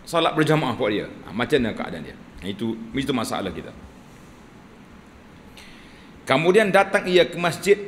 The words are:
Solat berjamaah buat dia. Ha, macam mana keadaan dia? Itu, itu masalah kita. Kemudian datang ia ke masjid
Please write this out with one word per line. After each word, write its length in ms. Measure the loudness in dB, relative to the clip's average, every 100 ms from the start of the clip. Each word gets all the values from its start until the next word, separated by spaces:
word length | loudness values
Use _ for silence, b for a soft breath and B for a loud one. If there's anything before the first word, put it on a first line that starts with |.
Solat 320 | -4 0 2
berjamaah 400 | 2 2 2 2
buat 160 | 0 0
dia. 160 | 0 -4
Ha, 240 | -10 -8
macam 240 | -4 0 2
mana 80 | 0
keadaan 320 | -4 -8 -10
dia? 160 | -12 -16 -20 -12
Itu, 400 | -10 -6 -6 -6 -6
itu 160 | -4 -2
masalah 400 | -2 -2 -4 -6
kita. 240 | -8 -12 -16 -20 -20 -20 -20 -20 -20 -20 -20 -20 -20 -20 -20 -20 -20 -20 -20 -20 -20 B B B B B -8
Kemudian 480 | 0 2 4 4 6
datang 320 | 4 4 0
ia 240 | 4 4 4
ke 80 |
masjid 400 | 0 -2 0 2 2